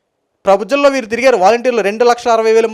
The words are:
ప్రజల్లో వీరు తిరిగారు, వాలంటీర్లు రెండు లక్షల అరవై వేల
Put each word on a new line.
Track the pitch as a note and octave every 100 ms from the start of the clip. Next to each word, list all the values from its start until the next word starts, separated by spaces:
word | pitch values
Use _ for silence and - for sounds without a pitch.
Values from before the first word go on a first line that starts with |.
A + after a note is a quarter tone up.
| _ _ _ _ -
ప్రజల్లో | G3 G3+ C#4 C#4+ C4+
వీరు | A3
తిరిగారు, | A3+ C4 A3+ F#3
వాలంటీర్లు | A#3+ B3+ A#3
రెండు | G3 A3 A#3+
లక్షల | A#3 B3+
అరవై | A3+ A3
వేల | A3+ A3